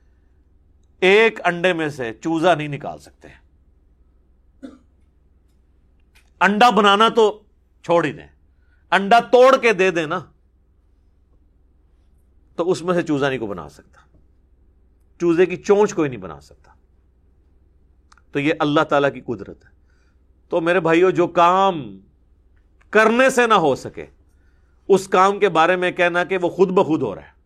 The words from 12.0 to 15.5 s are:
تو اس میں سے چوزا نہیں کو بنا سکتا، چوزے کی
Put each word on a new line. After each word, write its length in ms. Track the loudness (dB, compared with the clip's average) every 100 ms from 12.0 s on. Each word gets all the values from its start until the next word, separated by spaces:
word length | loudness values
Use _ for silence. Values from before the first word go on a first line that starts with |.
| _ _ _ _ _ -6
تو 140 | -4
اس 120 | -2
میں 120 | -2
سے 80 | -4
چوزا 260 | -2 -2 -2
نہیں 100 | -4
کو 80 | -8
بنا 220 | -10 -14
سکتا، 500 | -20 _ _ _ _ _ _ _ _ _ _ _ _ _ _
چوزے 260 | -2 2
کی 100 | 0